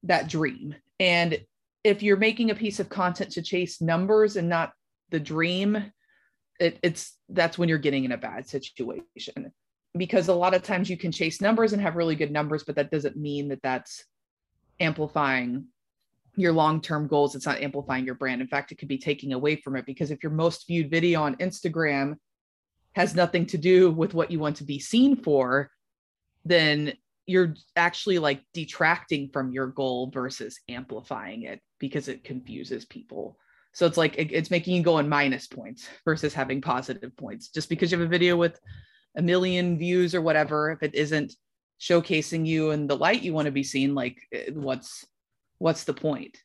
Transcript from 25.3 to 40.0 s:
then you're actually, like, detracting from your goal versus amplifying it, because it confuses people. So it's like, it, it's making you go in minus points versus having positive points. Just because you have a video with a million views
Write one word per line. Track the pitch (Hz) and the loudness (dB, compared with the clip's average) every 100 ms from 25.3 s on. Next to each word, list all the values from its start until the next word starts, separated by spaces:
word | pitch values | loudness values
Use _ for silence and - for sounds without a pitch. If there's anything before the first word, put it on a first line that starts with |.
| 143 127 135 139 _ _ _ _ _ _ _ | 4 4 2 0 _ _ _ _ _ _ _
then | 160 175 156 147 147 - _ _ - | 2 4 6 2 0 -6 _ _ 0
you're | 185 175 156 _ - | 4 4 0 _ 2
actually, | 170 170 - 180 | 2 0 0 2
like, | 151 139 _ | 2 0 _
detracting | 170 156 - 160 170 - 151 139 | -10 -10 0 2 2 0 -4 -2
from | 143 131 | -4 -4
your | 127 131 | -4 -6
goal | 131 135 127 127 | -2 -2 -2 -4
versus | 131 127 - 110 - - | -4 -6 -6 -12 -14 -14
amplifying | 120 127 107 - 113 95 110 | -14 -10 -12 -10 -10 -10 -12
it, | - - _ _ | -12 -14 _ _
because | 139 147 139 | -6 -6 -8
it | 127 | -12
confuses | - 127 123 113 - 120 | -10 -14 -12 -14 -10 -10
people. | - - - - - - _ _ _ | -12 -20 -16 -12 -12 -14 _ _ _
So | - 170 | 0 2
it's | 160 | 4
like, | 156 151 | 0 0
it, | 156 | -2
it's | 170 160 | -2 0
making | 175 170 180 | -2 0 2
you | |
go | 170 160 | 4 4
in | 147 | 4
minus | 147 143 127 - | 2 2 -2 -8
points | - 110 127 - - | -16 -16 -16 -18 -8
versus | - 156 151 | -2 0 -2
having | 151 131 135 | -2 -4 -4
positive | 139 127 135 127 123 - | -2 -4 -4 -10 -10 -14
points. | 127 101 - | -14 -14 -12
Just | - - | -10 -4
because | 170 170 | 0 0
you | 175 | 2
have | 170 | 2
a | |
video | 175 175 175 | 4 4 4
with | 170 170 - - - _ _ - | 2 0 -20 -20 -20 _ _ -2
a | |
million | 175 180 185 180 180 170 | 2 4 2 2 0 0
views | 175 180 | 0 2